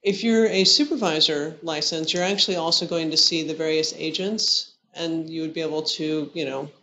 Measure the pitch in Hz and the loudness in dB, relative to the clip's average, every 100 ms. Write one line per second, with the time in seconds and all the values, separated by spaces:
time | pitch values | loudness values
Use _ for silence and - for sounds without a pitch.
0 | 202 196 226 226 220 190 185 - 294 294 | 0 2 4 4 4 4 4 4 2 2
1 | 190 156 156 147 151 151 165 151 151 165 | 2 2 2 0 -4 -6 -6 -4 -2 -2
2 | 156 175 180 202 208 180 165 175 175 170 | -2 0 0 2 2 2 0 0 0 -2
3 | 160 156 - 165 156 156 160 156 156 - | 0 2 2 2 -2 -4 0 0 0 -4
4 | 160 190 190 214 - - - _ _ 160 | -6 -4 -4 -2 0 0 -4 _ _ -8
5 | 165 165 160 160 160 160 160 156 151 - | -4 -4 -6 -6 -6 -4 -4 -2 -4 -4
6 | 156 156 143 170 135 135 147 _ | -2 -2 -4 -6 -6 -6 -8 _